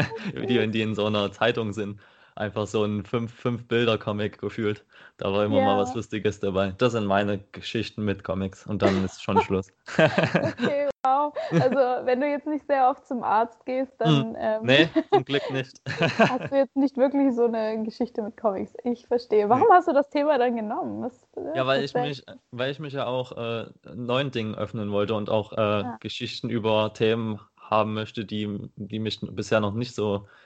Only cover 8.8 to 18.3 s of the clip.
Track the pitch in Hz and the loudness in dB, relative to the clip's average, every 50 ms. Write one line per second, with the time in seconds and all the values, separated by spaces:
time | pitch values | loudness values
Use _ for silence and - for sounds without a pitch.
8.8 | 101 98 95 95 95 92 - - - - 98 147 135 - 98 92 98 - _ _ | 2 2 2 2 0 -4 -6 -8 -4 0 2 2 2 2 0 -2 -2 -6 _ _
9.8 | _ - - - - 208 - - - - - - - - - - 240 - 285 285 | _ -4 2 4 4 4 4 2 0 2 0 0 0 0 -2 -2 -4 -2 -2 -2
10.8 | 285 277 - - - 262 262 277 294 294 294 587 - - - 170 254 262 233 277 | -2 -4 -4 -4 -2 0 2 2 0 -2 -4 -6 -6 0 0 2 2 4 4 2
11.8 | 254 247 254 240 - 247 247 247 285 294 285 285 - 302 302 277 - - 285 269 | 2 2 0 -2 0 0 0 0 0 0 -2 -2 -4 -4 -6 -6 -2 0 2 4
12.8 | 254 254 269 - - _ 269 233 - - 190 220 233 226 - _ _ - 254 262 | 4 2 2 0 -4 _ -6 -4 -2 2 2 2 2 0 -4 _ _ -6 -4 -4
13.8 | 269 262 - _ - 160 151 139 131 - - - - 113 214 220 220 240 254 147 | -4 -4 -4 _ 2 2 2 2 0 -2 -6 -4 -4 -2 -2 -2 2 4 4 4
14.8 | 156 156 - 320 320 - 403 392 127 - 139 139 - 480 135 135 127 - - - | 4 4 2 -2 0 2 0 0 0 0 -2 -2 -2 -2 -4 -4 -6 -6 -12 -14
15.8 | _ 123 - - 170 139 - - 226 - 247 247 240 - 277 277 269 - - 277 | _ -10 -2 0 0 0 4 4 4 4 4 0 -4 0 2 2 2 2 2 0
16.8 | 285 269 - 247 262 285 277 277 277 269 240 233 240 233 226 226 220 220 220 220 | 0 0 2 2 2 2 2 2 2 2 2 2 0 0 0 0 -2 -2 -2 -4
17.8 | 220 220 - - 247 226 - - 214 202 | -4 -6 -4 -4 -4 -4 -4 -6 -8 -8